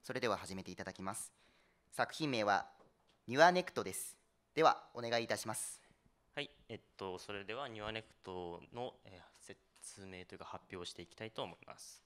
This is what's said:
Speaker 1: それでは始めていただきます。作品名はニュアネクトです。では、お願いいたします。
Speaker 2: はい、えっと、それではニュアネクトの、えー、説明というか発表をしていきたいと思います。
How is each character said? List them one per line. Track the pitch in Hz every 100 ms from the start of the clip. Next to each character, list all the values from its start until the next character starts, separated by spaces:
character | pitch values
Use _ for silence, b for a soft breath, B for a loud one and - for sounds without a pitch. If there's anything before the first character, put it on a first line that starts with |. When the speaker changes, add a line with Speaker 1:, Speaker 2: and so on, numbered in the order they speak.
Speaker 1:
そ | -
れ | 123
で | 117
は | 95
始 | 92
め | 95
て | 92
い | 92
た |
だ | 95
き | 92
ま | 95 101
す。 | - b b b b b b
作 | - 120
品 | - 151
名 | 120
は | 104 98 - - - _ _ _ -
ニ | 127
ュ |
ア | 165
ネ | 180
ク | 180
ト | -
で | 98
す。 | 92 - - _ _ _
で | -
は、 | 156 - -
お | -
願 | 117 117
い |
い | 117
た | 107
し | 110
ま | 110
す。 | - - - _ _ _ _ -
Speaker 2:
は |
い、 | 143 - -
え | 107
っ | _ -
と、 | 95 90
そ | -
れ | 101
で | 98 113
は | 139
ニ | 110
ュ | 107
ア |
ネ | 110
ク | 110 -
ト | - 92 87 87 -
の、 | 117 123 - 104
え | 92
ー、 | - -
説 | - 101 _ - - - 95
明 | 92 90
と | 90
い |
う |
か | -
発 | 92 -
表 | 92
を | 87
し |
て | -
い | 87
き | -
た | 110
い |
と | -
思 | 110 82
い | -
ま | -
す。 | - -